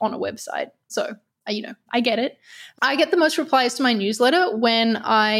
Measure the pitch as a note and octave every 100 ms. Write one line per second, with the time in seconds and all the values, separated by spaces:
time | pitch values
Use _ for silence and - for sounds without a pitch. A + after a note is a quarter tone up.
0 | A3 G3 G3 A3 - - - _ - -
1 | - A3 _ _ - G#3 - - - A#3+
2 | A#3 A3 C4+ - _ - - - C4 C4+
3 | E4 F4+ D#4+ E4 C#4 C4 B3 B3 B3+ A3
4 | G3 G#3+ B3 E4+ F4+ A3 A#3 A3+ A3+ A3
5 | G#3+ A3 G#3+